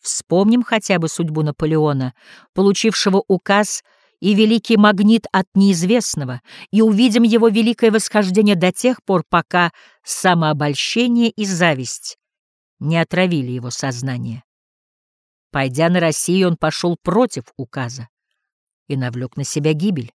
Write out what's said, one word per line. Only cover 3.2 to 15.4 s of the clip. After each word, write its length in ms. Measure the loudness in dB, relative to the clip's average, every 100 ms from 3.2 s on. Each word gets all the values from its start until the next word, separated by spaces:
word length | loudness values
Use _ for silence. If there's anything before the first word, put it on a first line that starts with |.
| 0
указ 560 | -2 2 0 0 -6 _ _ _ _
и 140 | 0
великий 420 | 2 4 2 2 4
магнит 500 | 4 4 4 2 2
от 140 | -4 -2
неизвестного, 880 | 2 2 2 2 0 0 -6 -8 -10 _ -20 -4
и 120 | 2
увидим 400 | 4 4 4 4
его 260 | 4 4 4
великое 420 | 4 0 2 2
восхождение 640 | 2 0 -2 2 2 4 4
до 160 | 0
тех 300 | 0 -2 -2
пор, 200 | -2 -2 0
пока 440 | -4 -2 -2 -2 _ _ _
самообольщение 1300 | -12 -2 0 2 0 -2 -4 -4 -4 -2 0 2 0
и 140 | -2
зависть 720 | -6 0 0 0 -6 -12 -14 -20 _ _ _ _ _ _
не 160 | -4 -2
отравили 540 | -2 0 0 0 -4
его 200 | -8 -10
сознание. 720 | -8 -8 -6 -6 -6 -8 -12 _ _ _ _ _ _ _ _ _ _